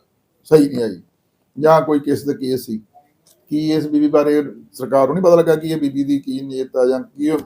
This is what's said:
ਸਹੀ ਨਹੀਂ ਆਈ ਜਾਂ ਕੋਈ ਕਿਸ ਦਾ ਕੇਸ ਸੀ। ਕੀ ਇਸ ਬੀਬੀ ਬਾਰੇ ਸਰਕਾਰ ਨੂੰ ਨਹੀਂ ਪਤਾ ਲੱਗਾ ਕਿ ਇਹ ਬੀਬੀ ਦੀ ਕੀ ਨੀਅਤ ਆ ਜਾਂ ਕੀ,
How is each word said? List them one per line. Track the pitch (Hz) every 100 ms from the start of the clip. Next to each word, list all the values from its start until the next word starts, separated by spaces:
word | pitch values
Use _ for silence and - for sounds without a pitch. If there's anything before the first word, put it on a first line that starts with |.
| _ _ _ _
ਸਹੀ | - 156 143
ਨਹੀਂ | 123
ਆਈ | 113 90 - _ _ _ _ -
ਜਾਂ | 151 160
ਕੋਈ | 151 147
ਕਿਸ | 139 139 135
ਦਾ |
ਕੇਸ | 143 131 127 -
ਸੀ। | 110 - _ _ _ _ _ -
ਕੀ | 151 156
ਇਸ | 156 151
ਬੀਬੀ | 151 147
ਬਾਰੇ | 151 147 147 143 - -
ਸਰਕਾਰ | - 127 135 131
ਨੂੰ | 165
ਨਹੀਂ |
ਪਤਾ | 185 170
ਲੱਗਾ | 165 156
ਕਿ | 160
ਇਹ | 156
ਬੀਬੀ | 143 135
ਦੀ | 139 139
ਕੀ | 135 131
ਨੀਅਤ | 135 131 131 127
ਆ | 127
ਜਾਂ | 131
ਕੀ, | 123 139 151 156